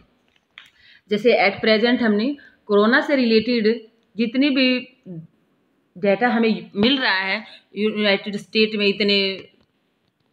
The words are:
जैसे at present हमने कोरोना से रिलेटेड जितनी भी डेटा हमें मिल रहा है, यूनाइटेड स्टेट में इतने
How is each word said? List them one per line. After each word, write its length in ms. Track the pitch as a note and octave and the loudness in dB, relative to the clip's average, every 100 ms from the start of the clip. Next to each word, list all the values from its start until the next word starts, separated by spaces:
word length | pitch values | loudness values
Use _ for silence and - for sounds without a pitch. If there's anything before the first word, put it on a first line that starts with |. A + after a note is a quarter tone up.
| _ _ _ _ _ - - _ _ _ - | _ _ _ _ _ -20 -20 _ _ _ -8
जैसे 400 | G#3 A#3 - F#3 | -2 2 2 2
at 160 | G3 A3 | 0 0
present 360 | G#3+ A#3+ A#3+ | 2 2 0
हमने 340 | A#3 G#3 B3+ C#4+ - _ - | 0 0 -2 -6 -14 _ 0
कोरोना 360 | G3+ G#3+ C4+ | 2 4 2
से 140 | D4+ C#4 | 2 0
रिलेटेड 720 | A#3 A3 G#3+ A#3+ G#3+ A#3 - _ _ F#3+ | 2 2 2 0 0 -2 -6 _ _ -6
जितनी 320 | A#3 B3+ D4 | -4 0 0
भी 380 | C4 B3+ B3+ - _ - E3 D#3+ _ _ _ _ _ _ F3+ | 2 0 0 -6 _ -20 -18 -20 _ _ _ _ _ _ -4
डेटा 300 | G3+ G3 A#3+ | -2 0 0
हमें 440 | A3+ A3+ F#3 - G3 | 2 0 -2 -4 -2
मिल 220 | A3+ C#4 | 0 0
रहा 220 | A#3+ F#3+ | 0 -2
है, 240 | F#3+ G#3 A3 - _ G3 | -2 -6 -8 -20 _ -4
यूनाइटेड 580 | G#3+ G#3+ G#3 G3 G#3+ G3+ | -4 0 0 0 -2 -10
स्टेट 400 | - A3 G#3+ G#3+ | -4 0 0 0
में 100 | G3+ | -2
इतने 640 | G3+ G3+ G3+ F#3+ F#3+ - _ _ _ _ _ _ _ _ | 0 0 0 -2 -6 -14 _ _ _ _ _ _ _ _